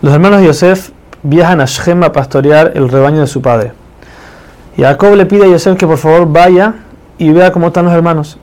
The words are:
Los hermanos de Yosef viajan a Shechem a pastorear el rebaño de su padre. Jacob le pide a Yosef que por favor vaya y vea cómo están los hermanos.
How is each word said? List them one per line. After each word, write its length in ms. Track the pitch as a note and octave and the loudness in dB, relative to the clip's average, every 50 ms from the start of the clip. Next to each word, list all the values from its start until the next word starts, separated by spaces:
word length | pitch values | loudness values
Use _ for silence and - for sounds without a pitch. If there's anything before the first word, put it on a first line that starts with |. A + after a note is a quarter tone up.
Los 120 | - C#3+ C#3+ | 0 0 0
hermanos 260 | D3 F3 G3 G3+ G3+ | 2 2 2 2 2
de 60 | F#3+ | 2
Yosef 460 | E3 C#3+ - F3+ F3+ F#3+ F#3+ - - - - _ - - _ - | 2 2 2 0 0 0 -2 -6 -16 -20 -20 _ -20 -20 _ -6
viajan 360 | C#3+ C#3+ E3+ E3+ E3+ F3+ D#3+ | -2 0 0 0 0 0 -2
a 60 | C3+ | -2
Shechem 360 | C3 - - - F3 F3 F3+ F3 | -4 -6 -6 -4 -4 -2 0 0
a 100 | D3+ - | 0 -2
pastorear 580 | - C#3 - - C#3 C#3 D3 D3+ D3+ D#3+ E3+ - | -4 -6 -4 -4 -2 0 2 2 2 2 0 0
el 140 | - C3+ | -2 -4
rebaño 320 | B2 B2+ C3+ C3+ C#3+ D3+ D#3 | -2 0 0 0 0 0 -2
de 80 | D3 | -2
su 140 | C#3+ - C3 | -4 -4 -6
padre. 320 | B2 C3 A#2+ A2+ G#2+ G2+ - - - - - - - - - - - - - - - - - - - - - | -4 -2 -2 -2 -4 -6 -10 -18 -20 -20 -20 -20 -20 -20 -20 -20 -20 -20 -20 -20 -20 -20 -20 -20 -20 -12 -6
Jacob 360 | - B2+ C3 C#3 - G#3 G3+ G#3 | -2 -2 0 0 2 2 2 2
le 120 | G3+ F#3 | 2 2
pide 180 | F#3+ G3+ G3+ G3+ | 0 2 2 2
a 40 | |
Yosef 300 | F#3+ F3+ E3 E3+ F#3+ F#3 | 2 2 2 0 -2 -2
que 80 | F#3 F#3 | 0 0
por 120 | D#3+ D#3+ | -2 -2
favor 280 | - - D#3 D#3+ E3+ F3 D#3+ | -2 0 0 2 2 2 2
vaya 440 | D3+ E3 F3 F#3 F#3 F3+ G3 A3 A3 - - - - - - - - | 2 2 2 4 4 2 0 0 -4 -8 -18 -20 -20 -20 -20 -20 -12
y 160 | - E3+ D#3 D#3 | -4 -2 0 2
vea 180 | E3+ F#3 F#3 | 2 2 2
cómo 160 | F3+ F3 E3 | 0 -2 -4
están 160 | E3+ D#3+ F3+ E3+ | -2 -2 -2 -2
los 100 | F3 E3+ | 0 0
hermanos. 440 | E3 E3 E3+ E3 D#3 D3 D3+ - - | 0 0 -2 -2 -4 -6 -10 -14 -20